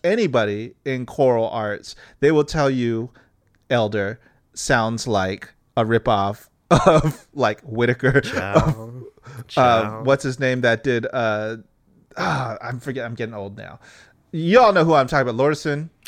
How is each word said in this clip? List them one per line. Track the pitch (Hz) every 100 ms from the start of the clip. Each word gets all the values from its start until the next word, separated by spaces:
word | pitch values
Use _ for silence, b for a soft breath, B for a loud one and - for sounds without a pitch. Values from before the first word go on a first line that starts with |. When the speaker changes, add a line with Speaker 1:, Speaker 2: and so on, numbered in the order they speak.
Speaker 1:
anybody | 175 226 190 123 104 104 117 -
in | 139 127 123
choral | - 131 117 113
arts, | 113 107 104 - - B B
they | 143
will | 156
tell | 151 156 139
you | 131 117 113 123 _ b b _ _ -
Elder | 120 107 107 98 110 b b _
sounds | - - 123 113 113 127
like | 104 92 104 - _ _ -
a |
ripoff | 110 113 - 104 98 107 - _
<laughs> | -
of, | 170 190 156 151 - _
like, | 143 113 107
Whitaker. | - 113 120 120 131 139
Speaker 2:
Child. | - - 95 107
Speaker 1:
<laughs> | -
Of, | 113 113 123 - - - 135
uh, | B
Speaker 2:
Child. | - 123 113 107 110 127
Speaker 1:
what's | 139
his | 139 127
name | 131 127
that | 120 113
did, | 135 120 117
uh, | 127 113 107 110 113 - _ _ _ _ -
ah, | 180 143 123 107
I'm | 117 123
forget-, | 139 131
I'm | 117
getting | 117 113 110
old | 101 104
now. | 92 - b b b b _
You | 160 170 233
all | 226
know | 190
who | 165
I'm | 151 127
talking | 147 123
about, | 113
Lordeson | 143 147 156 147 160 _